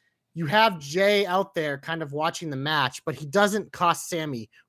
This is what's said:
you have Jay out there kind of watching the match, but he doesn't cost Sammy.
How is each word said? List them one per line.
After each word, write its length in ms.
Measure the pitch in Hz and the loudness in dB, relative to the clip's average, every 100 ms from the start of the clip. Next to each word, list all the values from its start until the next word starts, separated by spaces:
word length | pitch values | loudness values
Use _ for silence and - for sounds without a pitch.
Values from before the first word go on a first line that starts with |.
| _ _ _ | _ _ _
you 120 | 165 156 | -6 0
have 320 | 214 220 175 | 4 4 2
Jay 460 | 139 170 202 208 | -4 0 4 4
out 300 | 196 185 190 | 2 0 0
there 240 | 175 151 139 | -2 -4 -4
kind 240 | 151 165 | -6 -6
of 100 | 147 | -6
watching 380 | 143 165 - 160 | -2 -2 -2 -6
the 60 | 135 | -4
match, 460 | 143 156 127 - - | 0 2 0 -2 -8
but 80 | |
he 100 | 131 | -8
doesn't 480 | 151 190 202 214 - | -2 2 4 2 -4
cost 360 | - 175 160 - | 0 2 2 -2
Sammy. 420 | 165 151 123 110 _ | -6 -4 -6 -10 _